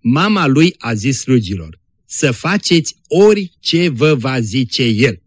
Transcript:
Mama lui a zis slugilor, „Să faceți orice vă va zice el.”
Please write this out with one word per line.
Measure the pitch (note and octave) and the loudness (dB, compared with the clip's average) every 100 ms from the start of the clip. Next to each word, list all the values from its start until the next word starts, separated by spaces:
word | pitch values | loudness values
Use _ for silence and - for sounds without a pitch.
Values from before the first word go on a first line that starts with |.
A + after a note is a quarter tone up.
Mama | A2+ C3+ G3 G#3 D3+ | 0 0 2 0 2
lui | C3+ E3 - | 2 2 0
a | A#2 | -6
zis | A2 A2+ C3 | -4 -4 -4
slugilor, | - C3 F#2+ F#2+ D#2+ D#2 _ _ _ | 0 0 0 -8 -12 -20 _ _ _
„Să | - C#3+ | -4 -4
faceți | A#2 D#3+ G3+ - E3+ - - _ | -2 -4 -4 0 0 0 -12 _
orice | D#3+ G#3 G#3 F3+ _ - E3 F3 | 4 4 4 -2 _ -4 0 0
vă | A#2+ D3+ | 0 0
va | D3 B2 C3 | 2 -2 -4
zice | A2 A#2+ B2 - | -2 -2 -2 -2
el.” | B2 G#2+ B2+ G2 | -2 2 0 -2